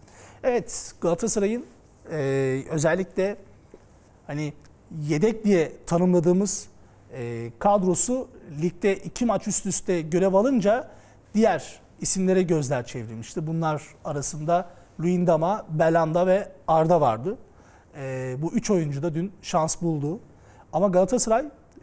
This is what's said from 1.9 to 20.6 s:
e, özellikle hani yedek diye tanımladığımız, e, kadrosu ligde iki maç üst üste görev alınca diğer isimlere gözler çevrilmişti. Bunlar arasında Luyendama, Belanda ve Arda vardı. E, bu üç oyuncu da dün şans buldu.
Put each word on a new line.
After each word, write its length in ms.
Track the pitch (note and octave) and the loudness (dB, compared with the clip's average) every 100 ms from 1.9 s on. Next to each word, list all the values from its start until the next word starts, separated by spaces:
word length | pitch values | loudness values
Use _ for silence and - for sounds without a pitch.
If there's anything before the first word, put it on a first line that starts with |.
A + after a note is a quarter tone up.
| - - | -20 -10
e, 60 | D#3 C3+ C3+ C3+ C3 - | -4 -2 0 0 -2 -4
özellikle 640 | D#3+ D#3 F3 F#3 - F#3+ G#3 - - - - - - _ _ - | -2 0 0 -2 -2 -2 -4 -14 -20 -20 -20 -20 -20 _ _ -12
hani 260 | D3 D3+ C#3+ - - - E3 D3 | -8 -8 -10 -20 -20 -16 -8 -2
yedek 380 | D3+ G#3+ A3+ G3+ | 2 2 2 2
diye 260 | F#3+ D3 - - | 2 2 -4 -2
tanımladığımız, 800 | E3+ F#3 F3 E3+ F3+ G3+ - - - - - - | 2 4 4 4 2 2 -4 -8 -20 -20 -20 -18
e, 380 | B2 A#2+ A#2 A#2 - | -12 -8 -8 -10 -2
kadrosu 680 | G3+ G3+ F#3 E3+ - B3+ - - - D3 | 2 4 2 0 0 -2 -6 -14 -14 -4
ligde 340 | F3 - G#3 F#3+ | -4 0 -2 -2
iki 300 | E3+ - A#3+ | -4 -4 0
maç 220 | G3 - | 0 -2
üst 180 | - G3+ | -4 -4
üste 360 | E3+ - F3 | -4 -2 -2
görev 320 | D#3 E3+ F#3+ | 0 0 4
alınca 540 | F#3+ A#3 C4 G3 A#3 - - - - _ | 4 4 2 2 0 -2 -16 -20 -20 _
diğer 460 | G#3 A3 E3 - - - - | 2 2 2 -6 -18 -20 -8
isimlere 420 | - F#3+ F#3 F#3 | -4 0 2 2
gözler 420 | F3 E3 C3 C3+ A#2+ | 2 0 0 -2 -4
çevrilmişti. 600 | B2+ A2+ A2+ A2 - D#3 | -10 -10 -12 -10 -8 -6
Bunlar 360 | E3 D#3+ D3+ - - - | -2 -2 -4 -8 -14 -8
arasında 640 | D3 C#3 D3+ D#3 F3 F#3 - - - | -6 -6 -6 0 0 0 -12 -20 -4
Luyendama, 640 | E3 F3+ F3 D#3 E3 G#3 - | 0 2 4 2 2 -2 -4
Belanda 580 | D#3 E3 E3 D#3+ E3 F#3 | 0 4 4 2 2 4
ve 200 | F#3 G#3+ - - | 2 0 -10 0
Arda 340 | D#3+ D#3+ E3+ | 2 4 4
vardı. 360 | C#3 A2 D3 B3 - - - - - D3 | 4 0 -4 -8 -12 -20 -20 -20 -20 -14
E, 340 | C3+ C3 B2+ B2+ | -10 -8 -6 -6
bu 100 | D#3+ | -4
üç 200 | A#3+ - | -2 0
oyuncu 320 | F#3+ D3+ C#3 | 0 0 -2
da 120 | E3 D3+ | -4 -2
dün 160 | F#3+ - | -6 -8
şans 400 | - F3+ D#3+ - | -4 0 0 -2
buldu. 380 | E3+ D#3 C#3+ F#3+ - - - - | -2 -2 -2 -6 -10 -20 -20 -20